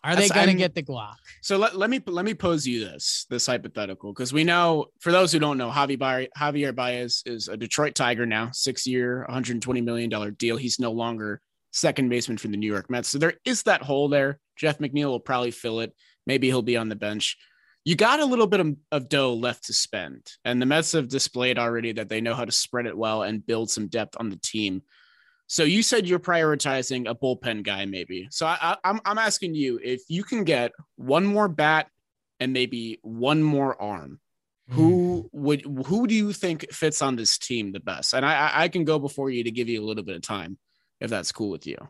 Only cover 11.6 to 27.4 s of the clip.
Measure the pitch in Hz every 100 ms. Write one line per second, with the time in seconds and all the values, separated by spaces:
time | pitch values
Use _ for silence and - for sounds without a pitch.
11.6 | _ - 160 147 127 120 110 110 113 104
12.6 | 107 101 - 123 - 143 165 - - 247
13.6 | - 180 135 139 143 143 139 143 _ -
14.6 | 156 147 143 143 143 123 - 127 120 117
15.6 | 120 113 113 _ _ _ - 135 131 127
16.6 | 117 117 113 104 107 104 - - _ _
17.6 | _ _ - 170 220 294 285 247 214 196
18.6 | 160 143 _ 147 123 143 135 117 123 120
19.6 | - 113 - 107 80 65 - - - 123
20.6 | 127 151 160 160 123 131 - 127 127 123
21.6 | 117 117 117 110 104 110 117 117 113 -
22.6 | - 123 120 90 110 110 101 110 - 113
23.6 | 113 - 101 113 104 - 113 92 - 110
24.6 | 104 95 _ _ _ _ _ _ _ -
25.6 | 156 196 233 240 180 180 180 170 156 147
26.6 | 147 135 123 127 117 117 131 123